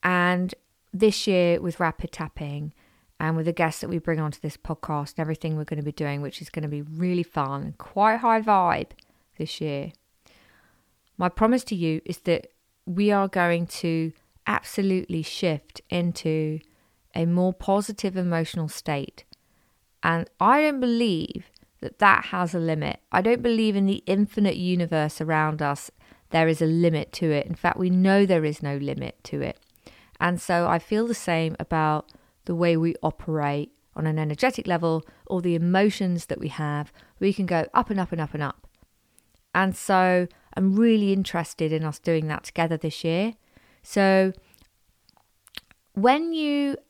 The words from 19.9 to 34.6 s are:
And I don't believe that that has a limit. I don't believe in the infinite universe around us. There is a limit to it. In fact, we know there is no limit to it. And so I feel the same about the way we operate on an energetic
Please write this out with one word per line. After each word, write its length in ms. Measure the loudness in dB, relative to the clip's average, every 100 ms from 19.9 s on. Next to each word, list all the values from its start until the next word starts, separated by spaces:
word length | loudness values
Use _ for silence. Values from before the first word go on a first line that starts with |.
| _
And 260 | 0 0 -4 _
I 220 | 4 4
don't 180 | 4 2
believe 720 | 0 2 2 0 -4 -10 -14 _ _ _
that 200 | -14 2
that 260 | 4 6 2
has 280 | -2 -2
a 60 | -2
limit. 400 | -2 -2 -4 -6 _
I 120 | 0
don't 200 | 2 2
believe 340 | 2 2 2 2
in 100 | 2
the 180 | 0 0
infinite 500 | 0 2 2 0 2
universe 680 | 0 0 0 0 -2 -4
around 400 | -2 0 0 0
us. 280 | -4 -4 -8 _ _ _ _
There 180 | 2 2
is 120 | 4
a 60 | 2
limit 460 | 4 4 2 -4
to 160 | -4 0
it. 160 | 0 -2
In 80 |
fact, 240 | -2 -2 0
we 100 | 2
know 380 | 4 6 6 6
there 180 | 4
is 180 | 2 -2
no 140 | -6 -4
limit 400 | -4 -6 -8 -12
to 160 | -10 -6
it. 180 | -6 -8 _ _ -20 -20 _ -2
And 180 | -2 -2
so 300 | 0 2 2
I 100 | 0
feel 280 | 0 -2 0
the 80 |
same 420 | -4 -2 0 0 -4
about 540 | -4 0 2 0 -4 _ _ _
the 100 | -6
way 220 | 0 2 4
we 180 | 2 0
operate 720 | -4 -4 -4 -2 0 -2 -6 _ _ -6
on 100 | -2
an 120 | -2
energetic 480 | -2 0 0 0